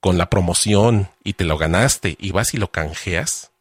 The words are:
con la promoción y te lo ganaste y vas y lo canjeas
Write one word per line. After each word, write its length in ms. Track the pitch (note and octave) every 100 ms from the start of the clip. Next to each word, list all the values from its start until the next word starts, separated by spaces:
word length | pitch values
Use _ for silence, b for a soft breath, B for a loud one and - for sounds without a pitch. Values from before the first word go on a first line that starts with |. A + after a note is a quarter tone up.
con 180 | G2 F2+
la 120 | F2
promoción 800 | G2+ F2 F2 - G#2 A2+ A2 G2 _
y 120 | -
te 100 | G2+
lo 140 | F2 D2+
ganaste 580 | D#2+ F2 C3 - G2+ D#2+
y 140 | G2
vas 220 | F2+ A2+
y 20 | -
lo 160 | G2+
canjeas 800 | - D#2 D#2+ - E2+ D#3+ - - _